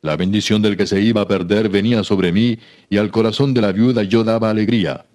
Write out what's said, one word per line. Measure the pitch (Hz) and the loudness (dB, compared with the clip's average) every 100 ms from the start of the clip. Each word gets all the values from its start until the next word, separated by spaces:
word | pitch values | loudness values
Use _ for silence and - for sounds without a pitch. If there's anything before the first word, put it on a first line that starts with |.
La | 80 76 | -4 -4
bendición | 92 107 101 107 | 0 -2 0 0
del | 107 101 | 0 0
que | 98 | -2
se | 98 | 0
iba | 107 113 | 0 0
a | 95 | 0
perder | 98 87 104 110 | -2 0 0 2
venía | 98 107 117 | 0 0 -2
sobre | 98 98 90 | 0 0 0
mí, | 90 120 113 - - _ | 2 0 -2 -10 -20 _
y | 101 | -2
al | 104 | 0
corazón | 113 113 110 139 | 0 0 0 0
de | 123 | 2
la | 107 | 0
viuda | 95 120 117 | 2 2 2
yo | 101 113 | 0 0
daba | 113 113 110 | 2 0 0
alegría. | 107 104 117 82 67 - | 0 0 0 -2 -6 -14